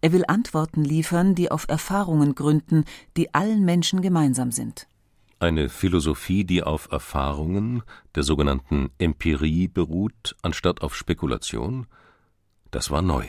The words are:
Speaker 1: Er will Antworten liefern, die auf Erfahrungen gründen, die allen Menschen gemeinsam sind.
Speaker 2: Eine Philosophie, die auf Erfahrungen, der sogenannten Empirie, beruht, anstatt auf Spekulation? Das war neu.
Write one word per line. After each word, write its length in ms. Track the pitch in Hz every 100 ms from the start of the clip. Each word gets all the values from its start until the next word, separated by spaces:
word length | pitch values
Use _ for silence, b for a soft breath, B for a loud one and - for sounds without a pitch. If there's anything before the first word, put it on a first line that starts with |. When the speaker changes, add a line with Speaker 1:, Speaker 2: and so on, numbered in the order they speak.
Speaker 1:
Er 100 | 160
will 120 | 180 180
Antworten 560 | 196 233 160 160 -
liefern, 500 | 147 156 160 170 190
die 160 | 180 175
auf 180 | 151 -
Erfahrungen 680 | 151 - 196 190 156 143 135
gründen, 500 | 147 151 - 160 151 B B -
die 160 | 165
allen 320 | 147 202 220 185
Menschen 360 | 175 165 190
gemeinsam 500 | 185 170 147 127 123
sind. 360 | 113 113 - - _ _ _ _ _
Speaker 2:
Eine 300 | 85 80 69
Philosophie, 760 | - 95 87 78 73 - 92
die 180 | 92 90
auf 300 | 78 78 -
Erfahrungen, 920 | 71 - - 69 73 78 95 110 123 113 B B
der 100 | -
sogenannten 680 | 71 73 71 67 - 73 67 -
Empirie, 680 | 87 76 85 76 78 80 92
beruht, 680 | - 78 82 107 - - -
anstatt 400 | 87 - 90 90
auf 140 | 78 -
Spekulation? 920 | - 85 78 57 - 57 64 131 123 b b b b b _ _ _
Das 220 | - -
war 100 | 71
neu. 240 | 92 71